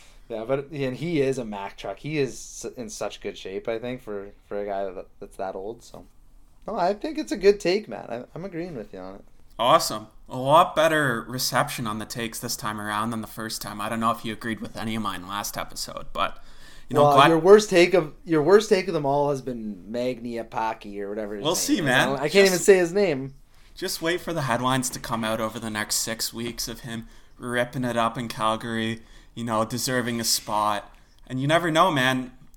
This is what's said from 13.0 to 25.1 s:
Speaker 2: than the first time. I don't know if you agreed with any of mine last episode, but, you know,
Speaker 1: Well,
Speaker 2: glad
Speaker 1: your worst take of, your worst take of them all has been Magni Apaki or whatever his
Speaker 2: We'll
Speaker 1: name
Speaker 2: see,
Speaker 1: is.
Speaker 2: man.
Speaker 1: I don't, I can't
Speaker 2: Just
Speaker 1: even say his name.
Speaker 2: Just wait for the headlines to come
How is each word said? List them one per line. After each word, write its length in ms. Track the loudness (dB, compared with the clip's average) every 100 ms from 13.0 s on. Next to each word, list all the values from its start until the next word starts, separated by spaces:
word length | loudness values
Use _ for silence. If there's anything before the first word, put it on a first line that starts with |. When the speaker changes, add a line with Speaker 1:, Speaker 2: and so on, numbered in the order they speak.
| -2
Speaker 2:
than 80 | -4
the 80 | -6
first 340 | -8 -8 -8
time. 200 | -8 -8
I 80 | -4
don't 100 | 0
know 120 | 0
if 120 | 0
you 80 | -4
agreed 300 | -6 -4 -6
with 160 | -6 -8
any 180 | -4 -4
of 60 |
mine 260 | -4 -6 -6
last 300 | -6 -4 -6
episode, 500 | -8 -8 -10 -10 -8
but, 280 | -4 -4 -4 -14 -16 -18 -16 -2
you 60 | 4
know, 80 |
Speaker 1:
Well, 120 | 6 8
Speaker 2:
glad 120 | 8
Speaker 1:
your 120 | 8
worst 300 | 10 10 10
take 240 | 6 6
of, 200 | 6 2 -4
your 180 | 0 2
worst 280 | 8 6 6
take 180 | 2 2
of 60 |
them 120 | -2 2
all 240 | 2 2
has 120 | 0
been 500 | -4 -8 -8 -10 -8
Magni 440 | -4 -4 -4 -6 -8
Apaki 640 | -6 -4 -4 -6 -10 -8
or 100 | -6
whatever 260 | -6 -6 -4
his 80 |
Speaker 2:
We'll 80 | -2
Speaker 1:
name 60 | 0
Speaker 2:
see, 220 | 0 0
Speaker 1:
is. 60 | 4
Speaker 2:
man. 140 | 4
Speaker 1:
I 60 | 2
don't, 100 | 0
I 140 | 2
can't 20 |
Speaker 2:
Just 160 | 6 6
Speaker 1:
even 120 | 6
say 180 | 8 8
his 160 | 6
name. 400 | 2 2 0 -4 -12 -20 -20 -20 -10
Speaker 2:
Just 260 | -8 -4
wait 200 | -2 -2
for 100 | -4
the 120 | -4
headlines 460 | -2 0 2 0 0
to 80 | -6
come 260 | -4